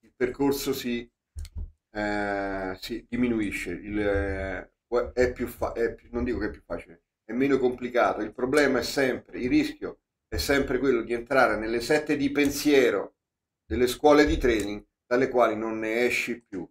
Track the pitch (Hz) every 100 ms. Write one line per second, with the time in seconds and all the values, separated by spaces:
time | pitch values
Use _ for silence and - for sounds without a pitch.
0 | _ _ 127 - 139 139 143 131 120 120
1 | 117 _ _ - - - - _ _ 107
2 | 104 104 101 101 98 95 95 95 - 113
3 | - 120 123 113 101 - 92 87 101 104
4 | 104 98 98 95 95 92 - _ _ 120
5 | - - 123 123 120 - 104 - 117 -
6 | - 120 127 104 104 - - 85 87 85
7 | _ _ - 117 139 135 123 123 123 120
8 | 101 98 107 - 127 147 139 127 - 147
9 | 131 113 - - 123 151 110 - 92 -
10 | _ _ _ 107 - 139 131 123 135 120
11 | 107 117 120 135 117 107 110 117 117 151
12 | 151 139 139 143 143 - 151 139 120 98
13 | - _ _ _ _ _ _ 110 123 -
14 | 151 147 151 - 127 110 98 104 _ _
15 | _ 123 131 123 113 107 110 110 110 113
16 | 123 120 - 117 _ 95 82